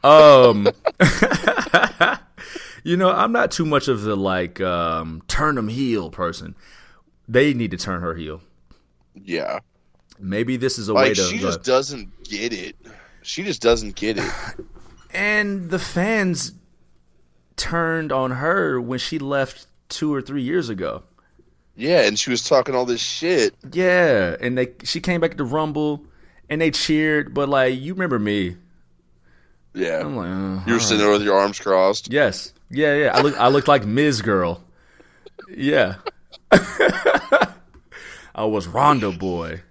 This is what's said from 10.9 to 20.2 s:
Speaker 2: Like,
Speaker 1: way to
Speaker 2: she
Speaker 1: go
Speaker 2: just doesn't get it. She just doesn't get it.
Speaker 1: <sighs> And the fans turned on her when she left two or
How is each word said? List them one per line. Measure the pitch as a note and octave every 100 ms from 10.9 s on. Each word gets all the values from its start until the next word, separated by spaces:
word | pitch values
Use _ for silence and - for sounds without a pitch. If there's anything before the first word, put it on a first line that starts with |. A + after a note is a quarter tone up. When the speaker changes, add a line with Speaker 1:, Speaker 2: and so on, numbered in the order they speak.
Speaker 2:
Like, | A2 C3
Speaker 1:
way |
to | G2+
Speaker 2:
she | F#2 G2
Speaker 1:
go | F#2+
Speaker 2:
just | E2+
doesn't | - C3 C#3 C#3 G2+ -
get | - G2+ A#2
it. | G#2 F2+ - - - - -
She | - -
just | G3 D#3
doesn't | A#2 A#2 G#2+
get | - G#2+ G#2
it. | -
Speaker 1:
<sighs> | - - - - - - - -
And | F#3 G3+ G#3+ G3+ G3 F3
the | F3+
fans | - F3+ G3 A3 F#3 D#3+ - - _ _ _ _ _ _ _ _ _ -
turned | - E3+ E3 E3 D#3
on | C3 C3
her | B2+ D3+ F#3+ E3 C3
when | A#2+ B2+
she | - D#3+
left | C#3 C#3 C3+ - - _ _
two | - D3+
or | C#3